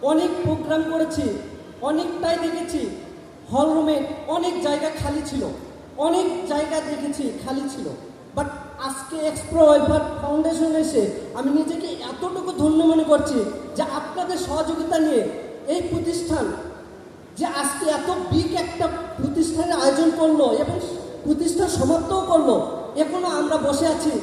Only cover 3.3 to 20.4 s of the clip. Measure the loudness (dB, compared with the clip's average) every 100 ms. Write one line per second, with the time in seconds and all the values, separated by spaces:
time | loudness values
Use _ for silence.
3.3 | -20 -4 2 2 4 2 0 -2 -8 -4
4.3 | -2 -2 -2 0 0 -2 -4 -4 -4 -4
5.3 | -4 -4 -6 -14 -18 -18 -2 2 2 2
6.3 | -2 -2 -2 0 -2 -4 -6 -4 -4 -4
7.3 | -4 -6 -4 -4 -6 -8 -10 -14 -18 -10
8.3 | -6 -6 -6 -14 -10 -8 -8 -8 -4 -4
9.3 | -4 -2 8 10 10 8 2 0 -4 -2
10.3 | 2 2 2 2 2 2 2 2 0 -8
11.3 | -4 2 2 2 -2 -4 -8 -10 -6 -6
12.3 | -4 -6 0 4 6 6 6 6 4 4
13.3 | 0 -2 -6 -10 -4 -4 -4 -6 -6 -4
14.3 | -4 -2 -2 -2 -2 0 2 4 4 0
15.3 | -6 -12 -12 -4 -2 0 -2 -2 -4 -2
16.3 | -2 -2 -4 -10 -14 -16 -18 -20 -20 -18
17.3 | -6 -4 -2 -4 -2 0 0 -2 -4 0
18.3 | 0 2 -2 -4 -2 -4 -2 -8 -6 -4
19.3 | 0 0 0 0 2 2 4 2 4 4
20.3 | 6